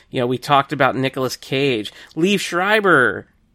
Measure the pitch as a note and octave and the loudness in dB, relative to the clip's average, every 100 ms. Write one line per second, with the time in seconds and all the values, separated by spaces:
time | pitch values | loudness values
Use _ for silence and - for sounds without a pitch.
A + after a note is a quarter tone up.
0 | _ C3 B2 B2+ - C#3 - C#3+ C3 B2 | _ -4 -2 -4 2 2 2 0 0 0
1 | C3 C3+ B2+ - - C3+ C#3 A#2 G2+ - | -4 -4 -6 -6 -6 -2 -2 -2 -6 -14
2 | - D#3+ F3+ G3 - F3 G3 G#3+ G3 D3+ | -12 -2 0 0 -2 -4 0 2 4 4
3 | A#2 F#2+ - _ _ | 4 -2 -10 _ _